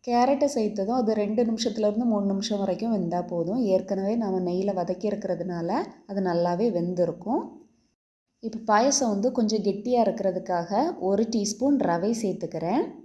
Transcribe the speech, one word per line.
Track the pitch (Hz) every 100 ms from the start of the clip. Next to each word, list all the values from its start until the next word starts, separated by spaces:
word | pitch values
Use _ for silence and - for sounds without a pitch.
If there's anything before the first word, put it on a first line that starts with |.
| -
கேரட்டை | 240 254 277 285 262
சேர்த்ததும் | 214 208 190 254
அது | 214 214
ரெண்டு | 208 220 233
நிமிஷத்துலேருந்து | 220 247 208 208 208 240
மூணு | 208 196
நிமிஷம் | 196 202 208
வரைக்கும் | 190 180 226 214
வெந்தா | 175 175 175
போதும். | 175 165 233 220 185
ஏற்கனவே | 190 196 196 233
நாம | 208 185 180
நெய்யில் | 180 196 185
வதக்கி | 170 185 214
இருக்கிறதுனால | 208 202 175 180 175 170 233 349 - -
அது | 202 190
நல்லாவே | 170 175 175 233 175
வெந்திருக்கும். | 175 180 175 170 208 285 - - - _ _ _ _ _ _ _ 226
இப்போ | 220 -
பாயசம் | 208 254 277 247
வந்து | 196 233 254
கொஞ்சம் | 220 220 202
கெட்டியா | 196 247 247 208
இருக்கிறதுக்காக | - 190 180 185 175 170 208 311 339 185
ஒரு | 202 226 226
டீஸ்பூன் | 208 - 269 277 185
ரவை | 170 196 233
சேர்த்துக்கிறேன். | 208 175 160 160 165 233 466 -